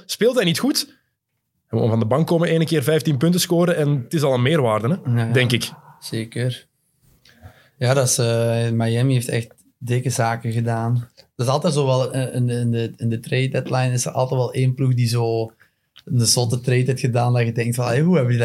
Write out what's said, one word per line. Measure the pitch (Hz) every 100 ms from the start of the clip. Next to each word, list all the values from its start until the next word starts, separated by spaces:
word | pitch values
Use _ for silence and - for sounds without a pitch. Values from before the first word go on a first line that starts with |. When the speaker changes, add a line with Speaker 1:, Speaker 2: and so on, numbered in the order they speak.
| -
Speaker 1:
speelt | - 226 254
hij | 180
niet | -
goed, | 262 - - _ _ _ _ _ _ _ _
gewoon | 113 120
van | 113
de | 110
bank | 131 160
komen, | 170 165
ene | 165 160
keer | 160
vijftien | 131 156 160 131
punten | 165 175
scoren | - 170 175 165
en | 147 143
het | 120
is | 165
al | 143
een | 127
meerwaarde, | 123 160 120 107 113
hè? | 185 131 120
Speaker 2:
Ja, | 113
ja. |
Speaker 1:
Denk | 127 120
ik. | 117 - - - -
Speaker 2:
Zeker. | - 113 110 123 127 123 - _ _ _ _ _ _ _ - - _ _
Ja, | 123
dat | 139 127
is, | -
eh, | 117 117 117 117 117
Miami | 113 113 117 135
heeft | 127 -
echt | 117 117 - _ _
dikke | 120 123 127
zaken | 127 113 117 117
gedaan. | 117 117 113 117 120 120 _ _ -
Dat | 120
is |
altijd | 147 180
zo | 143 131
wel, | 127 123
eh, | 135 123 123
in | 123
de, |
in | 120 120
de, | 117 113 -
in | 120
de | 113
trade | - 127 131
deadline | 127 127 127 127
is | 123 -
er |
altijd | 120 131 131
wel | 120
één | 135 131
ploeg | 131 131
die | 123 117
zo | 120 113 113 113 - _ _ _ - -
een | 123 113
zotte | 127 120 123
trade | - 123
heeft | 127 127
gedaan, | 131 120 120
dat | 123 117
je |
denkt | 113 117 117
van, | 120
"Hey, | 123
hoe | 165 170
hebben | 120
die | 120